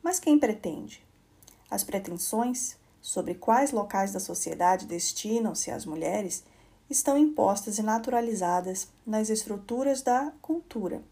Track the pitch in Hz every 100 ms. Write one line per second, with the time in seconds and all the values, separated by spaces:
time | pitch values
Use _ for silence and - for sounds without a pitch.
0 | 330 359 - 294 254 214 185 147 - -
1 | _ _ _ _ - _ _ 208 - 196
2 | 190 175 - 220 240 247 - - _ _
3 | - - 175 180 - 233 285 240 202 196
4 | 196 196 190 175 - 160 180 185 185 170
5 | - - 208 226 220 - - 135 - 156
6 | 160 202 190 - - _ _ _ _ 277
7 | - 277 302 302 196 202 - 208 220 220
8 | 226 240 233 214 180 180 180 185 - _
9 | - 214 214 220 - 202 - 240 269 269
10 | 254 247 294 - - 330 - 233 180 160
11 | -